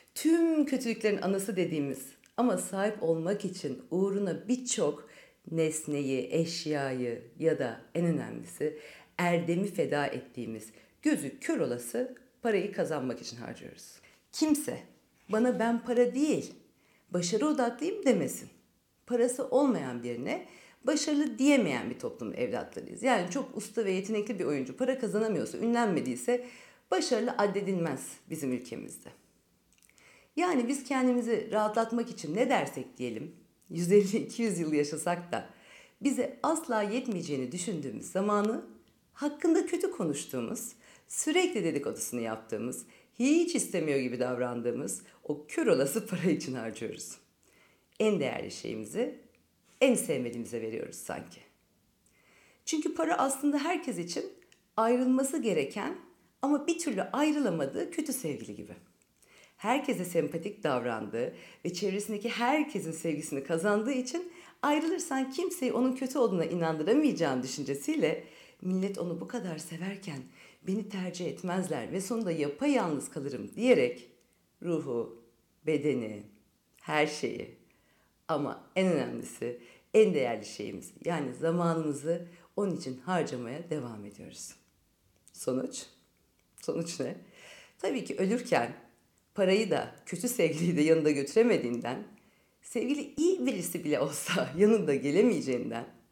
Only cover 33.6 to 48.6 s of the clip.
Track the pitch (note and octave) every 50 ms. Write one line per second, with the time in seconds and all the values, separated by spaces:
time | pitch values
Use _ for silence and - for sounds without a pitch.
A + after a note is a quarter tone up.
33.6 | _ - E3 E3+ F3 E3+ G3+ G#3 G3 F#3+ G#3 - - - - - A#3 G#3+ F#3 E3+
34.6 | E3 D#3 D3+ D3 D3 D3 D#3+ C#3+ - F3 F3 F3 F3 - - G#2+ - - - -
35.6 | - - - - - - _ _ G3 C#4 B3 B3+ A#3 - - - - C#4+ E4 D#4+
36.6 | - - A#3 G#3+ G#3 G3+ G#3+ B3+ B3+ C4 G3+ F3 - C#3 D3 B2+ B2+ C3 F3 F3
37.6 | F3 - F#3 D#3 C#3 C3+ - A2+ - - - F#3 G3 G#3 G#3 G#3 G3+ G#3+ A#3 D4+
38.6 | - - - - - _ _ _ _ _ _ - C#4 D4 D4 - - E4 D#4+ F4
39.6 | - - - - - - - - F#3+ D#3 C#3 - - - - B2+ A#2 - A#3 -
40.6 | - - - - - - - - _ - - - - D4+ D#4 F#4 F#4 F4 - A3
41.6 | F3 E3 C3+ C#3 - - A2 - - - B2 A#2+ A2+ A2+ A2 A2 - - A2+ G#2+
42.6 | A2+ B2 D3+ - - - - - _ _ _ - A#3+ C#4 D#4 F4 E4 - - A#3+
43.6 | F3 - - F3 D#3 D3+ C#3 C#3 B2+ B2 B2 B2 B2 B2 B2+ A#2+ B2 B2 B2 A#2+
44.6 | A2+ A#2+ A#2+ B2 D3+ F#3+ - - - - - - _ - D3 D3 - - - E4+
45.6 | D#4 A3+ E3+ C3 C#3 - - A3+ - - F#3 - - F3+ D3+ - - C3+ B2+ B2
46.6 | A2+ A2+ G#2 - A2+ G#2+ - - - - - - _ _ _ _ _ _ _ _
47.6 | _ _ _ _ _ _ _ - G#3+ G#3+ G3+ E3+ C#3 B2 A2+ - - G2 - -